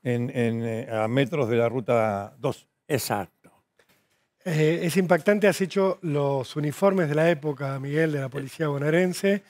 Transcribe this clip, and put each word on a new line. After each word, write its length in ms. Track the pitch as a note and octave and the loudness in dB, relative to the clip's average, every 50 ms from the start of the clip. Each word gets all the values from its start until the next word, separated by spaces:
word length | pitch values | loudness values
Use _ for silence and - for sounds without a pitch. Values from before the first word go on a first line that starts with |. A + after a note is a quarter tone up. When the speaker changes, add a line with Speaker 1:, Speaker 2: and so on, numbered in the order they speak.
| _ | _
Speaker 1:
en, 260 | B2+ B2 A#2+ A#2+ - | -2 -2 -2 -2 -4
en, 340 | - B2+ A#2 A#2 A2+ A#2 A#2 | -2 -2 -2 0 -2 -2 -4
eh, 240 | A#2 A2+ A2 B2 - | -6 -6 -8 -8 -6
a 160 | A2+ A2 G#2+ | -2 -2 -2
metros 420 | A2 A#2+ C3+ C#3 A2+ - D3 C3 G#2+ | 0 2 0 0 0 0 -2 0 0
de 80 | A#2+ | 2
la 100 | A#2 A#2 | 2 2
ruta 680 | A#2 A2+ C3 A2 - B2 A#2 A2 A2 G2+ G2+ G2+ G#2 - | 0 -2 -4 -2 0 2 2 2 0 -2 -4 -6 -10 -12
dos. 300 | B2 A#2 C#3 A#2+ - _ _ _ _ _ | -6 -6 -6 -6 -6 _ _ _ _ _
Speaker 2:
Exacto. 460 | - C#3 A#2 - - A2 G#2 F#2+ - _ _ _ _ _ _ _ _ _ _ _ _ _ _ _ _ _ _ _ _ _ _ _ F#3 | -4 -4 -4 -2 -2 -4 -4 -4 -8 _ _ _ _ _ _ _ _ _ _ _ _ _ _ _ _ _ _ _ _ _ _ _ -2
Speaker 3:
Eh, 360 | D#3+ D#3 D#3 D#3 E3+ - - | 0 2 2 2 2 0 -2
es 100 | E3+ C#3+ | 0 0
impactante, 500 | F#3+ F#3 D#3+ F3+ E3 - G#3 G#3 G#3+ G3 G3+ | 0 4 4 2 4 4 2 2 4 4 2
has 100 | E3+ - | 4 2
hecho 400 | F#3+ F3+ - G3 F#3+ F#3+ E3+ - - | -2 -2 0 0 0 0 0 -2 -4
los 520 | E3 C#3+ D3 C#3+ C#3 C#3 C3+ C3 - - | -2 -2 0 0 0 -2 -2 -4 -6 -6
uniformes 540 | D3+ D3 D3 C#3 - G3 G3 F#3+ F#3+ E3+ C#3+ | -4 -4 -4 -2 2 2 4 4 4 0 2
de 60 | D3 | 2
la 140 | D3+ D#3+ E3+ | 2 4 4
época, 480 | F3 C#3+ C#3 D3+ C#3+ B2+ C#3+ C3+ C3+ C3+ | 2 2 -2 -6 -6 -4 -6 -6 -6 -6
Miguel, 340 | C3+ C#3 D3 D#3 D#3+ D#3+ D3 | -6 -4 0 0 0 0 0
de 80 | C#3 | -4
la 80 | C3+ C3 | -6 -6
policía 400 | C3+ C#3+ C3+ C3 - - D#3+ D3+ | -8 -8 -10 -10 -6 -4 -2 -2
bonaerense. 760 | C#3+ C#3+ C#3+ D3+ D#3 F3 F#3 F#3 F3 - - G3 G3+ G3+ - _ | -2 -2 0 2 4 4 2 2 0 0 0 0 0 0 -2 _